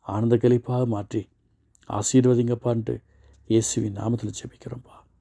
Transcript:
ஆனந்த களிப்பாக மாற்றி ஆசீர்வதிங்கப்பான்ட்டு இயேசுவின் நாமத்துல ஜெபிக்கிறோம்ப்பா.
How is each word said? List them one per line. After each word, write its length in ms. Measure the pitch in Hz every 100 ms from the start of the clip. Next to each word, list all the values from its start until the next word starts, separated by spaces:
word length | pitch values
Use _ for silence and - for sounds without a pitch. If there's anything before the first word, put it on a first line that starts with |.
ஆனந்த 360 | - 101 113 117
களிப்பாக 500 | 127 123 - 127 127
மாற்றி 420 | 104 104 113 95 _ _ _ _ _ _
ஆசீர்வதிங்கப்பான்ட்டு 1120 | 104 101 131 127 120 120 120 123 120 113 110 _ _ _ _ _
இயேசுவின் 500 | 113 110 - 110 101
நாமத்துல 260 | 107 117
ஜெபிக்கிறோம்ப்பா. 840 | 107 104 117 _ - 123 - - _ _